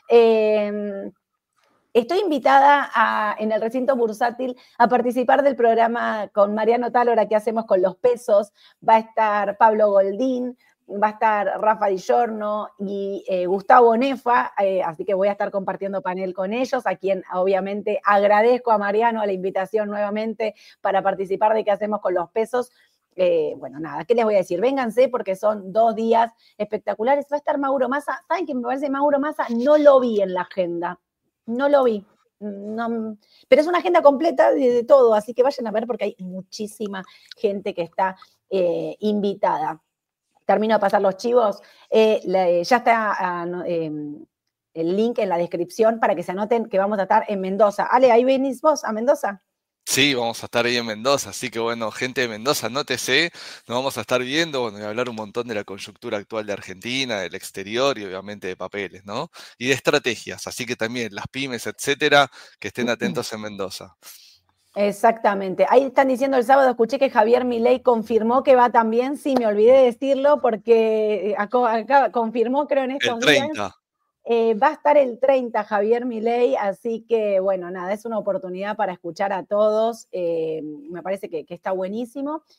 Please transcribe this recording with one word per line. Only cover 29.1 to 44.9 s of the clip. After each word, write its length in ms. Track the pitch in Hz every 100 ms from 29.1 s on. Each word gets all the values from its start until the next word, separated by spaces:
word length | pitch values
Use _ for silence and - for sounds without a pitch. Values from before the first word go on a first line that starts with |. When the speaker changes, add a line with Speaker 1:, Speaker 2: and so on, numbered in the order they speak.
| 277
Speaker 1:
Massa? 280 | 294 302 247
No 260 | 233 254 302
lo 220 | 285 277
vi 220 | 247 214
en 140 | 190 180
la 60 |
agenda. 580 | 180 - 175 170 170 175 _ _ _ _ -
No 200 | 233 285
lo 160 | 285
vi. 220 | 254 214 190 _ _ _
No, 800 | 208 196 208 220 233 233 220 214 _ _ _
pero 140 | 262
es 60 | 311
una 120 | 349
agenda 240 | 359 349
completa 480 | 285 269 320 262 330
de, 200 | 311 262
de 120 | 240
todo, 320 | 233 277 240 214
así 180 | 214
que 80 | 240
vayan 240 | 254 277 226
a 60 |
ver 160 | 208 233
porque 180 | 220 202
hay 100 | -
muchísima 840 | 185 185 180 - 208 - 208 196 185 - _ -
gente 380 | 208 202 202
que 80 | 185
está, 340 | 170 - 190 190 _ _ _
eh, 440 | 190 175 165 160 -
invitada. 840 | 208 208 202 196 185 160 151 160 _ _ _ _ _ _ -
Termino 300 | 196 220 214
de 40 |
pasar 220 | 196 202
los 160 | 196 190
chivos. 420 | 240 247 220 202 - _ _
Eh, 320 | 220 220 214 -
la, 220 | 185 185
eh, 160 | 175
ya 140 | 175 247
está, 360 | 240 233 214 -
ah, 280 | 185 175 170
no, 160 | 180 175
em, 580 | 170 160 151 147 151 - _ _ _ _ 165
el 200 | 165